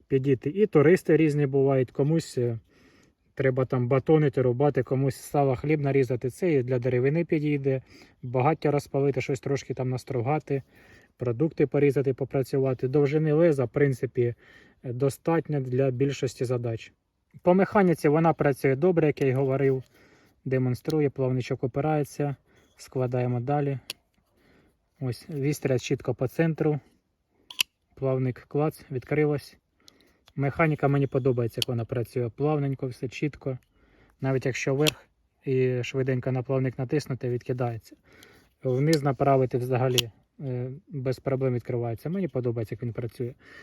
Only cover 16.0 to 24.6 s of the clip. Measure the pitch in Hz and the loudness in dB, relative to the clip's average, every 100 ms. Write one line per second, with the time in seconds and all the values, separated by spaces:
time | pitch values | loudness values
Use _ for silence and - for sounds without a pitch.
16 | 139 135 131 - 120 123 120 113 - _ | -2 -2 -4 -4 -4 -2 -4 -6 -10 _
17 | _ _ _ - - 185 190 214 185 160 | _ _ _ -2 4 4 4 4 4 4
18 | 156 151 165 156 147 131 139 135 175 180 | 2 4 4 2 2 2 0 2 2 4
19 | 156 - 139 127 139 135 139 131 - _ | 2 2 0 0 0 2 2 0 -4 _
20 | _ _ _ _ - 131 127 123 - 156 | _ _ _ _ -4 -2 0 -2 -2 0
21 | 143 - 131 127 - 127 127 139 151 151 | 0 0 -2 -2 -4 -4 -4 -2 0 0
22 | 143 - 147 139 _ _ _ - - 135 | -2 -4 -4 -6 _ _ _ -20 -10 -4
23 | 127 123 123 123 120 147 143 135 - - | -2 0 -2 -2 -2 -2 -2 -4 -8 -18
24 | _ _ _ _ _ _ | _ _ _ _ _ _